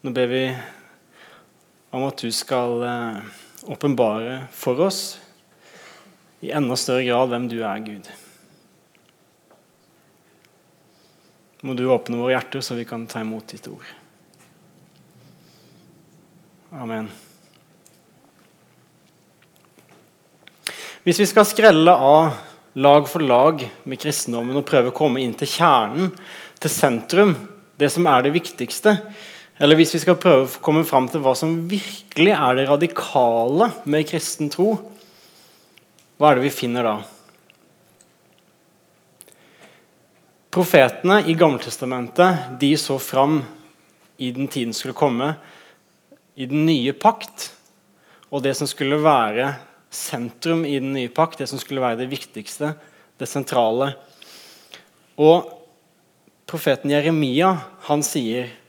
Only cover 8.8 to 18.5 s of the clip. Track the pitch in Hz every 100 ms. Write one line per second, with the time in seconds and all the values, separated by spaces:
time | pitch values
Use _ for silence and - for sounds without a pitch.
8.8 | _ _ _ _ _ _ _ _ _ _
9.8 | _ _ _ _ _ _ _ _ _ _
10.8 | _ _ _ _ _ _ _ _ 135 123
11.8 | 127 123 - 117 123 127 - 139 131 120
12.8 | 117 113 113 113 110 110 - 107 - 104
13.8 | - - _ _ _ _ _ _ _ _
14.8 | _ _ _ _ _ _ _ _ _ _
15.8 | _ _ _ _ _ _ _ _ _ 151
16.8 | 120 113 107 - - _ _ _ _ _
17.8 | _ _ _ _ _ _ _